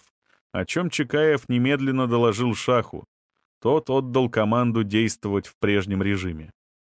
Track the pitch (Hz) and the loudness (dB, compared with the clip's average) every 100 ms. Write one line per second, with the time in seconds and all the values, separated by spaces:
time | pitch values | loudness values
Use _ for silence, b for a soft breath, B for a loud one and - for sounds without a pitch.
0 | _ _ _ _ _ 95 92 165 180 - | _ _ _ _ _ -6 -4 -2 -2 -4
1 | 131 151 156 143 - 123 127 143 135 131 | -2 2 2 2 0 0 2 0 0 0
2 | 123 120 120 101 123 104 - 123 - - | 0 2 2 2 0 -2 0 0 0 -8
3 | - _ _ _ _ _ 113 156 151 131 | -16 _ _ _ _ _ 0 0 0 -2
4 | 131 127 123 113 107 120 120 113 104 107 | 0 0 0 0 2 2 0 0 0 2
5 | 113 - 104 101 - - 101 101 95 95 | 0 -2 -4 -4 -4 -4 0 0 0 -2
6 | 98 98 90 78 78 - _ _ _ | -2 -2 -4 -10 -14 -20 _ _ _